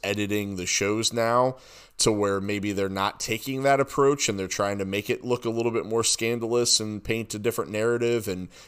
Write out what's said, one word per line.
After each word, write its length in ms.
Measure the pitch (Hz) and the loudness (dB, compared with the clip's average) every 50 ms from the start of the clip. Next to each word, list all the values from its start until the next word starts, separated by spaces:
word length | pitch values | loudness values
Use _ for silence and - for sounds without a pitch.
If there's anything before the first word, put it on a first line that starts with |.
| - | -2
editing 520 | 98 101 104 104 101 104 104 104 101 98 | -4 -2 -2 0 0 0 -2 -2 -4 -4
the 100 | 90 90 | -4 -4
shows 440 | - - - 101 101 107 113 117 - | -2 -2 0 0 0 0 0 -2 -2
now 440 | 117 117 113 113 117 123 127 131 131 - - - - - - - _ - | 0 0 2 4 4 4 4 2 0 -4 -10 -20 -20 -20 -20 -12 _ 0
to 140 | - 117 | 2 2
where 260 | 110 104 104 98 98 98 | 4 4 2 2 2 0
maybe 340 | 98 101 104 104 98 104 | 0 -2 -2 -2 -2 -2
they're 160 | 101 95 98 95 | 0 0 -2 0
not 280 | 98 98 98 101 - - | 0 0 0 0 -2 -4
taking 440 | - - 113 110 - 135 135 131 | -6 -6 -6 -4 -4 -6 -4 0
that 180 | 135 139 139 135 | 2 4 4 4
approach 480 | 135 - - - 139 139 143 143 - - | 2 2 2 4 4 4 4 2 0 -2
and 100 | 107 95 | -2 -2
they're 80 | 95 | -4
trying 300 | 92 - - 101 101 101 | -4 -2 -2 0 0 0
to 80 | 101 98 | -2 -2
make 240 | 98 98 104 101 - | -2 -2 -2 -2 -2
it 160 | 120 - - | -4 -2 -2
look 220 | 123 120 120 - | -2 -2 -2 -2
a 40 | 120 | -2
little 220 | 113 113 117 120 | -2 0 0 0
bit 140 | 110 113 78 | 0 -2 -2
more 180 | 101 110 117 110 | 0 0 0 2
scandalous 760 | - - - 113 113 120 120 113 113 117 120 120 120 - - | 2 0 0 0 0 0 0 0 0 2 2 4 4 2 2
and 220 | 110 107 107 104 | 0 -2 -6 -6
paint 300 | - - 113 113 113 - | -4 -4 -4 -4 -4 -6
a 60 | - 107 | -6 -4
different 320 | 104 117 110 - 98 71 | -2 -2 -2 -2 -4 -4
narrative 580 | 104 107 110 117 120 120 120 117 120 117 107 104 | -2 0 0 2 2 2 2 2 2 0 0 -2
and 200 | 92 90 90 87 - - - | -4 -4 -6 -10 -12 -18 -20